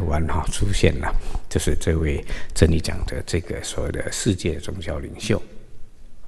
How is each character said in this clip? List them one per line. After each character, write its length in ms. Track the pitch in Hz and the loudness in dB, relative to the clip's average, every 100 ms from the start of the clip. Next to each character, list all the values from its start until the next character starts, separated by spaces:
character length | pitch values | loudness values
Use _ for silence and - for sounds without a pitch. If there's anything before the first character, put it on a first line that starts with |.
| 85 | 0
湾 180 | 76 78 | 2 2
哈 160 | 80 - | 0 0
出 220 | - 98 | 2 2
现 260 | 98 85 71 | 4 4 4
了， 140 | - - - - - | 2 2 2 -2 0
就 100 | 92 | 0
是 160 | - 76 | 2 2
这 160 | - | 2
位 300 | 80 78 73 - - - | 2 2 0 -2 -2 2
真 160 | - 80 | 6 6
理 100 | 80 | 6
讲 160 | - - | 2 -2
的 180 | - - - | -2 -4 -2
这 120 | 87 | -4
个 220 | - - | -4 -8
所 220 | - - | -6 -4
谓 80 | - | -4
的 180 | - - | -4 -4
世 240 | - 123 | -2 0
界 200 | 90 90 | 2 0
宗 200 | 78 - 90 | -2 -6 -6
教 180 | 90 76 | -6 -6
领 140 | 71 - | -8 -8
袖。 220 | - 101 - - - - - - - - | -2 0 -2 -10 -10 -8 -8 -10 -12 -10